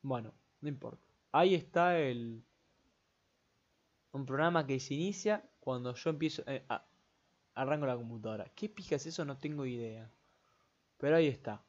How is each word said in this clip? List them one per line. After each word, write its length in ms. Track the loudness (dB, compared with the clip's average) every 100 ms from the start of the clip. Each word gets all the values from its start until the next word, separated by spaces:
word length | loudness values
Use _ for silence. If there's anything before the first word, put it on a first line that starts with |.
Bueno, 320 | -2 -4 -4 -16 _ _
no 80 | -8
importa. 380 | -6 -10 -14 _ _ _
Ahí 240 | 6 6
está 420 | 6 2 2 4 4
el, 460 | 2 0 -4 -10 -16 _ _ _ _ _ _ _ _ _ _ _ _ _ _ _ _
un 160 | -10 -4
programa 400 | 2 4 4 2
que 140 | -2
se 140 | -2
inicia 540 | -2 -2 0 0 0 -2 _
cuando 340 | -4 -2 -4
yo 160 | -2 -2
empiezo, 320 | 0 -2 -2 -6
eh, 160 | -6 -4
a-, 160 | -6 _ _ _ _ _ _ _
arranco 320 | -4 0 0 0
la 80 |
computadora. 560 | -2 -4 -8 -6 -6 -8 -8
¿Qué 120 | -8
pija 280 | -8 -4 -4
es 100 | -4
eso? 180 | -6
No 140 | -6 -6
tengo 260 | -6 -4
idea. 460 | -4 -4 -6 -10 -16 _ _ _ _ _ _ _ _ _
Pero 180 | 4
ahí 140 | 6 6
está. 360 | 2 -6 -8